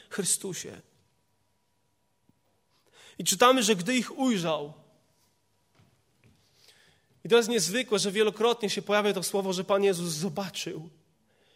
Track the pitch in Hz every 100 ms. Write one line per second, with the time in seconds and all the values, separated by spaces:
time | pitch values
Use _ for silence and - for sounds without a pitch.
0 | - - 175 - 190 170 - - - _
1 | _ _ _ _ _ _ _ _ _ _
2 | _ _ _ _ _ _ _ _ _ _
3 | - - 170 185 247 262 208 196 175 254
4 | - - 262 208 165 151 147 156 - _
5 | _ _ _ _ _ _ _ _ _ _
6 | _ _ _ _ _ _ - - _ _
7 | _ _ 165 233 220 233 165 220 - 202
8 | 202 196 214 208 226 233 202 - 175 208
9 | 208 190 165 202 190 185 185 196 196 175
10 | 175 151 185 151 190 - 165 170 165 _
11 | _ _ _ _ _